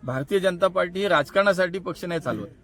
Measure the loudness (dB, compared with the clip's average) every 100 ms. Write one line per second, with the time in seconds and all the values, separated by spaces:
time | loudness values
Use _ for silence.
0 | -6 -6 0 2 2 2 0 0 -2 -2
1 | 2 2 2 2 4 4 0 -2 -8 -8
2 | -6 -4 -4 -6 -8 -16